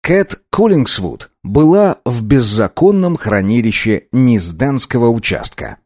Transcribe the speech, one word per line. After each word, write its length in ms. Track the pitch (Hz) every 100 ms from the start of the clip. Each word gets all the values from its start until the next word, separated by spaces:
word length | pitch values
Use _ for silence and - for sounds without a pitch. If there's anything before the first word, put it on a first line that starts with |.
Кэт 360 | - 190 190 - _
Коллингсвуд 800 | - 220 170 123 - 90 58 - _
была 540 | 90 110 156 190 202 - -
в 160 | 120
беззаконном 960 | 107 139 110 104 104 - 185 196 180 165
хранилище 840 | 110 104 98 117 113 - 110 104 _
Низденского 1000 | 127 127 113 85 80 135 135 - 123 117
участка 680 | 117 - - - - - -